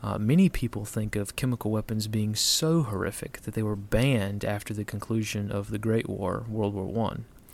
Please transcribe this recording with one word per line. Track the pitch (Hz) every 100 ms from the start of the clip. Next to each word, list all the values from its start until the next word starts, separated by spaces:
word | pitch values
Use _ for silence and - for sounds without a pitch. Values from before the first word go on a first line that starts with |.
Uh, | 104 104
many | 107 160 190
people | - 117 107 104
think | - 107
of | 104 101 -
chemical | 127 120 107
weapons | 107 104 110 107
being | 107 107
so | 107 - - 160 165
horrific | 127 98 87 - - -
that | -
they | -
were | 107 104
banned | 101 110 131 123 98 101 104
after | 104 -
the | 104
conclusion | 107 104 - 113 107 107 101
of | 101 104
the | 107
Great | 110 110 -
War, | 95 95 98 113
World | 107 104
War | 101 95
One. | 110 110 - 117 - -